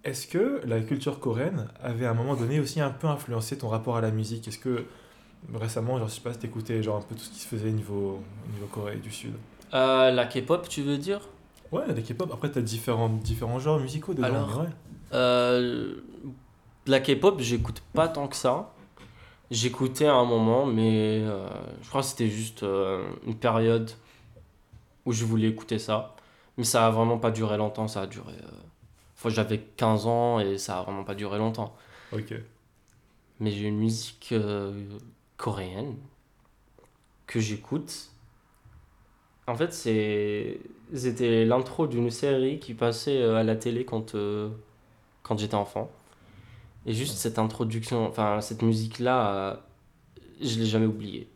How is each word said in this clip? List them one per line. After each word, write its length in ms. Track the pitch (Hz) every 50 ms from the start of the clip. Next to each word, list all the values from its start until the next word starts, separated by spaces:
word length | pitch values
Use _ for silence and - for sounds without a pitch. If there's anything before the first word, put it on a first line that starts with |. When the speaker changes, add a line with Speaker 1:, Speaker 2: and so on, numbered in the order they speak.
Speaker 1:
est-ce 240 | - 139 127 - -
que 340 | - - 170 220 269 285 - -
la 160 | 120 113 113
culture 400 | 110 110 143 - - 147 - -
coréenne 480 | - 127 113 113 135 175 196 143 107 113 - -
avait 240 | - 127 117 113 123
à 60 | 123
un 40 | 117
moment 200 | 113 120 135 143
donné 240 | 123 117 117 139 151
aussi 220 | 139 - - 160
un 100 | 147 139
peu 160 | - - -
influencé 500 | 156 147 143 - - 120 113 113 - 139
ton 120 | - - 110
rapport 280 | 110 110 110 123 120
à 40 | 117
la 100 | 113 110
musique ? 380 | 107 110 110 107 117 113 110 107
Est-ce 100 | 104 -
que 280 | - 127 123 120 123 - - - - - - - - - - - - - 113
récemment, 440 | 113 110 113 110 117 113 117 131 127
genre, 100 | 113 110
je 60 | 110
sais 60 | -
pas 120 | - 120
si 80 | 120 113
t'écoutais, 420 | - 117 113 113 110 - 117 113
genre, 140 | 107 107 107
un 60 | 104
peu 120 | 101 - 113
tout 80 | -
ce 80 | - -
qui 80 | - -
se 80 | -
faisait 240 | - 120 110 107 110
niveau, 500 | 110 107 104 101 101 101 101 98 98 - - - - 107 - -
niveau 140 | 107 101 101 101
Corée 240 | - 107 104 104 104
du 160 | 110 104 107
Sud ? 220 | 107 - - 113 110 110 - - - - - -
Speaker 2:
Euh, 380 | - 131 131 131 131 131 131 131
la 160 | 127 123 120
K-pop, 420 | 120 - 131 117 - 165 175 - -
tu 140 | - 151
veux 160 | 139 139 143 139
dire ? 300 | 147 185 202 202 - - - - - - _ - - -
Speaker 1:
Ouais, 160 | - 220 311
la 160 | 277 160 117
K-pop. 260 | 110 - 117 113 185 170 -
Après, 160 | 110 - 143
t'as 100 | - 127
différents, 480 | 117 107 110 113 - - 117 113 117 113
différents 520 | 110 110 110 - 117 117 120 113 120 127
genres 180 | 131 151 156 151
musicaux 360 | 135 131 143 156 151 190 180
dedans, 120 | 139 127
Speaker 2:
Alors, 220 | 127 123 - 98 101 107 135
Speaker 1:
mais 60 | 165
ouais. 60 | 170 - - - - - - - -
Speaker 2:
euh, 840 | - 127 127 123 123 123 123 123 123 123 123 120 120 120 110 95 - - - - - - - 139 123 - - - - _ _ - - _ _
la 120 | 135 135 131
K-pop, 420 | 135 - 139 139 143 202 196 156
j'écoute 420 | 123 113 120 113 113 117 117 - - -
pas 160 | - 151 160 165
tant 180 | 160 147 143
que 80 | 135 -
ça. 360 | - - 131 127 160 214 - - - - - _ - - - - - - - - _ _ _
J'écoutais 540 | 120 110 113 123 113 - 131 127 127 - 151
à 80 | 151 143
un 100 | 127 123
moment, 400 | 120 117 113 110 110 117 127 139
mais, 540 | 135 113 110 113 113 110 110 107 107 107 110
euh, 240 | 110 107 104 98 95 95 101 98 - - - -
je 60 | - -
crois 120 | - 135
que 60 | 135 135
c'était 200 | - - 120 107
juste, 320 | 104 110 113 110 110 - 107
euh, 400 | 101 95 98 95 95 98 92 95 - - - -
une 100 | 117 110
période 540 | 113 - 120 113 113 113 113 117 113 113 110 - - - - - - - - - - - _ _ _ _ _ - - - _ _ _ _
où 60 | 127
je 120 | 117 110 117
voulais 240 | 110 113 110 110 110
écouter 300 | 110 110 - - 113 107
ça. 380 | - - 107 110 107 - - - - - _ _ _ _ _
Mais 80 | - 120
ça 220 | 117 - 120 113
a 40 | 113
vraiment 280 | 113 113 113 113 120 113
pas 120 | 113 113
duré 260 | 110 110 113 104 104
longtemps, 320 | 104 107 104 107 110 110 107
ça 140 | - 101
a 40 | 95
duré, 260 | 95 - - - -
euh, 160 | - - - - - - - - - _ - - - _ _ - _
enfin, 120 | - - 117
j'avais 280 | 110 113 107 110 113 104 - - -
quinze 300 | - 123 110 110 107 101
ans 340 | 117 117 117 120 120 120 113
et 180 | 104 98 98 98
ça 200 | - - 98 92
a 40 |
vraiment 220 | 90 95 98 98 98
pas 100 | 101 98
duré 240 | 101 104 98 101 104
longtemps. 360 | 110 113 113 120 107 104 - - - - - - - -
Speaker 1:
Ok. 220 | - 110 110 - 113 113 110 - _ _ _ _ _ _ _ _ _ _ _ _ _ _ _ _ _ _
Speaker 2:
Mais 100 | 110 107
j'ai 180 | 101 101 104 104
une 100 | 104 104
musique, 520 | 110 113 110 110 - - - _ - -
euh, 400 | 123 110 104 104 104 101 101 98 101 101 101 98 104 104 - - - _ _ _ _
coréenne 580 | - - 120 101 98 92 90 92 98 127 143 - 139 139 - _ _ _ _ _ _ _ _ _ _ _ _ _ - - _ _ _ _ _ _ _ _
que 140 | - - 117
j'écoute. 680 | 110 107 107 107 - - 139 156 156 - - - - - - _ - - _ _ _ _ _ _ _ - - - - _ _ _ _ _ _ _ _ _ _ _ _
En 80 | - 120
fait, 160 | 120 160 170
c'est, 880 | - - - 117 110 110 107 107 104 104 104 104 104 104 - - - - - - - - - - -
c'était 500 | 131 123 127 117 120 127 117 113 113 113
l'intro 420 | 113 123 127 127 - - - 160
d'une 240 | 143 120 117 120 120
série 480 | 113 - - 143 139 131 131 135 147 156
qui 140 | - - 117
passait, 460 | 113 123 117 113 113 - 147 139 131
euh, 160 | 120 113 110
à 60 | 113
la 140 | 110 110 110
télé 280 | 110 - 120 117 120 127
quand, 300 | 127 117 110 110 - -
euh, 360 | 104 104 101 104 104 107 107 110 113 - _ _ _ _ _ _ _ _ _ _ _
quand 160 | _ - 110 104
j'étais 160 | 107 107 110
enfant. 340 | 104 101 - - 101 113 - - - _ - - _ - - - - - - - - - - - - -
Et 80 | 113 113
juste 180 | 110 131 147
Speaker 1:
Ouais. 60 | - 98
Speaker 2:
cette 200 | - 117 110 117
introduction, 680 | 110 110 110 - 120 110 110 113 113 - 127 117 113
enfin, 340 | 101 - - 107 104 104 107
cette 220 | 107 - 110 107
musique-là, 720 | 117 113 113 110 110 113 113 - 123 123 127 127 113 101 98
euh, 220 | 98 95 98 - - - - _ _ _ _ _ _ _ _ _ - - - - -
je 180 | - 131 113 113
l'ai 80 | 113
jamais 200 | 110 110 110 110
oubliée. 420 | 110 107 107 107 101 98 - - - -